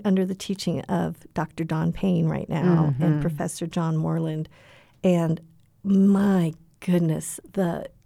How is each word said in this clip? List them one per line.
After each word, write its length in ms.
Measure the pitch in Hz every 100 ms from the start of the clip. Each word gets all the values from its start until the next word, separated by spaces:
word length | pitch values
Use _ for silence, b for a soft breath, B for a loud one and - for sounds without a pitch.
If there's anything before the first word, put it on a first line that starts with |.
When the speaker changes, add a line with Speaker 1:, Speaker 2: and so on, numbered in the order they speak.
| 208
Speaker 1:
under 200 | 190 185
the 100 | 190
teaching 460 | - 190 180 160
of 340 | - 180 165 165 -
Doctor 300 | - 160 -
Don 280 | 160 156 170
Payne 360 | - 196 170 160
right 200 | 160 -
now 460 | 165 180 165 151 127
and 140 | 156 151
Speaker 2:
Mm-hmm. 60 |
Speaker 1:
Professor 460 | 156 151 - - 165
John 300 | 180 160 160
Moreland. 500 | 160 165 160 156 160 b b b b b
And 380 | 185 175 165 165 - _ _ _
my 720 | 196 196 196 196 202 190 165 - - _
goodness, 600 | - 180 165 156 156 - -
the 360 | 196 175 - - -